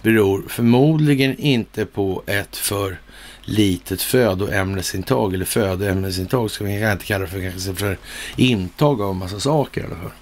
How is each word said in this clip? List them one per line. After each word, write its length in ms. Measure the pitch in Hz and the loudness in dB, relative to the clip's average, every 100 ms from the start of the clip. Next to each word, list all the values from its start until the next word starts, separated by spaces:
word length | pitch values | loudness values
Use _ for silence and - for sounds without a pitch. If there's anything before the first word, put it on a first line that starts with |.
beror 420 | 110 110 98 95 - | 4 4 4 2 -4
förmodligen 880 | - 117 123 147 160 151 139 135 - | 0 4 6 6 4 4 4 2 2
inte 480 | 147 123 101 - 101 | 2 2 0 -6 -4
på 380 | - 98 90 - | -2 -2 -2 -2
ett 320 | 101 95 - | -4 -4 -6
för 420 | - 101 98 87 - - - - | -4 -2 -4 -6 -16 -20 -20 -16
litet 600 | - 101 101 90 - 95 | -2 2 4 2 -2 -4
födoämnesintag, 1300 | - 127 113 92 104 101 95 95 85 98 92 127 107 | 2 4 4 2 0 0 0 -2 -4 -6 0 2 2
eller 120 | 92 90 | 0 0
födoämnesintag 1040 | 120 98 92 101 95 95 92 92 127 110 | 0 0 0 0 0 -2 -4 -2 0 -2
ska 120 | - | -4
vi 280 | 101 101 110 | -4 0 0
inte 140 | 95 - | -2 -2
kalla 200 | 101 92 | -4 -4
det 60 | |
för, 100 | 95 | -6
kanske 320 | 92 92 95 | -8 -6 -6
för 240 | 92 101 90 - - - - | -4 -4 -4 -10 -14 -10 0
intag 680 | 131 113 90 - 147 127 | 2 2 -4 2 2 2
av 140 | 101 92 | -2 -4
massa 240 | 92 101 | -6 -4
saker 420 | 131 156 127 - | 0 0 -2 -6
i 20 | - | -8
alla 100 | 85 | -10
fall. 160 | 85 - | -12 -14